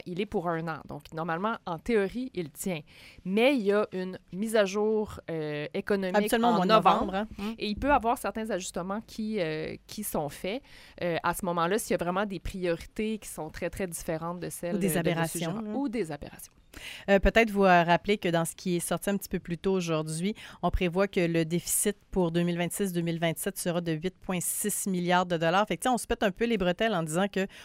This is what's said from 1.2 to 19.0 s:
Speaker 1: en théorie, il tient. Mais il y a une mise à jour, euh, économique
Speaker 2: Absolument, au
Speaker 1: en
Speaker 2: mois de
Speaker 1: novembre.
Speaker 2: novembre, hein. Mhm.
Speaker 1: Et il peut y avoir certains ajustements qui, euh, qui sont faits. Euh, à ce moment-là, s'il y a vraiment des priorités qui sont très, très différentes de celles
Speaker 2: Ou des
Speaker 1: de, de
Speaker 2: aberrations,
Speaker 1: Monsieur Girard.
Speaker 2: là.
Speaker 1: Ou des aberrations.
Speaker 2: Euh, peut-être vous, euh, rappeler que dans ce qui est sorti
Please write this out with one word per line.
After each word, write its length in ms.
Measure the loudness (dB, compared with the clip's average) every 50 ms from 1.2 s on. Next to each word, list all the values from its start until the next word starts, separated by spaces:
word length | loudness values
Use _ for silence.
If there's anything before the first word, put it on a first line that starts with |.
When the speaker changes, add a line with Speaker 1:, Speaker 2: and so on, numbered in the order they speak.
| -4 -2 -2 -2 -2 -2 -4 -4 -6
Speaker 1:
en 120 | -8 -8 -6
théorie, 540 | -2 0 2 2 2 2 -2 -6 -8 -6 -6
il 160 | -6 -6 -6
tient. 300 | -8 -6 -4 -4 -4 -4 -8 -12 -20 -20 -20 -20 -20 -12 -6
Mais 300 | 0 2 4 6 6 4
il 80 | 4
y 100 | 4 4
a 140 | 4 4 2 0
une 260 | -2 -4 -6 -6 -8 -10 -12 _
mise 240 | -8 -6 -4 2 4
à 80 | 4 4
jour, 560 | 4 2 0 0 2 2 0 -2 -4 -8 -10 -8 -6
euh, 380 | -6 -4 -4 -4 -4 -4 -6 -4
économique 440 | -6 -4 -2 0 0 0 0 2 2
Speaker 2:
Absolument, 320 | 2 2 4 2 2 4 4
au 40 | 4
Speaker 1:
en 20 |
Speaker 2:
mois 80 | 4 4
de 60 | 6
Speaker 1:
novembre. 360 | 4 6 6 6 4 4 0 -2
Speaker 2:
novembre, 20 | -2
hein. 140 | -4 -4 -6 -8 -8
Mhm. 160 | -8 -8 -6 -6
Speaker 1:
Et 80 | -6 -4
il 80 | -4
peut 100 | 0 2
y 60 | 4
avoir 260 | 4 4 4 0 -2 -2
certains 320 | -4 -4 -4 -4 -4 -4
ajustements 500 | -4 -4 -4 -6 -6 -6 -6 -4 -6 -6 -8
qui, 320 | -8 -8 -6 -6 -4 -2 -2
euh, 380 | -2 -2 -2 -4 -6 -8 -10 -12 _
qui 160 | -12 -10 -8
sont 260 | -6 -4 -2 -2 -2 -4
faits. 340 | -6 -6 -6 -6 -6 -6 -8 -14 -20 -20 -20 -20 -10 -6
Euh, 160 | -4 -2 -2 0
à 100 | 0 -2
ce 120 | -2 -2 -2
moment-là, 340 | -2 0 0 2 2 0 0
s'il 140 | 0 0
y 20 | -2
a 40 | 0
vraiment 280 | 0 0 0 0 -2
des 140 | -2 -4 -8
priorités 760 | -8 -8 -6 -2 -2 -2 -2 -2 -4 -8 -6 -4 -4 -4 -4 -6
qui 100 | -8 -12
sont 220 | -10 -10 -10 -10
très, 200 | -8 -6 -6 -6
très 160 | -4 -4 -6
différentes 540 | -6 -6 -8 -6 -4 -4 -4 -4 -6 -6 -6
de 100 | -8 -8
celles 240 | -8 -8 -6 -4 -2
Speaker 2:
Ou 40 | 0
des 100 | 0 0
Speaker 1:
de, 60 | 0
de 40 | 0
Speaker 2:
aberrations, 400 | 0 0 0 0 -2 -2 -2 -4
Speaker 1:
Monsieur 120 | -4 -4
Girard. 120 | -4 -4
Speaker 2:
là. 160 | -6 -6 -4 -4
Speaker 1:
Ou 100 | -4 -2
des 220 | -2 -4 -4 -4
aberrations. 420 | -6 -10 -10 -14 -14 -16 -20 -20 _ _ _ _ -18 -16 -14 -14 -14 -6 2 4
Speaker 2:
Euh, 100 | 4 6
peut-être 320 | 6 6 6 6 4 6
vous, 140 | 4 4 6
euh, 200 | 8 8 8 8
rappeler 340 | 6 4 4 4 0 0 0
que 100 | 2 2
dans 160 | 2 2 2
ce 100 | 0 -4
qui 220 | -4 -2 -2 0
est 40 | 0
sorti 280 | 0 -2 -4 -2